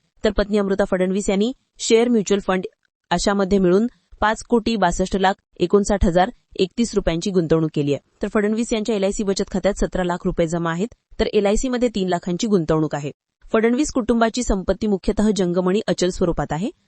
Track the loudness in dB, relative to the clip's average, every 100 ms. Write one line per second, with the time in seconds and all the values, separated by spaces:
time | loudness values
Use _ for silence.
0 | _ _ -2 0 0 0 0 0 0 0
1 | 0 -2 -2 0 0 -4 _ -10 2 2
2 | 4 2 2 -2 0 -4 -4 -14 _ _
3 | _ -2 0 0 2 2 4 2 0 -6
4 | _ -2 -2 -2 0 0 0 0 0 0
5 | -2 0 0 0 _ -4 2 2 2 2
6 | 2 4 0 -2 _ -2 -2 0 -2 0
7 | -2 -2 0 0 2 2 2 0 -2 -2
8 | -6 _ -2 0 0 -2 -2 -2 -2 -2
9 | -2 -2 -2 -2 -2 0 -2 0 -2 -2
10 | -2 -2 -4 -2 -2 -2 -2 -4 -6 -8
11 | _ -4 0 2 2 2 0 0 0 0
12 | -2 -2 -2 -4 0 0 2 0 0 -4
13 | -8 -12 _ _ -2 0 2 2 0 -2
14 | 0 2 2 0 -2 -2 -2 -2 0 -2
15 | -2 0 0 2 0 0 0 0 -2 -2
16 | -2 0 -2 -2 -4 -4 -6 -10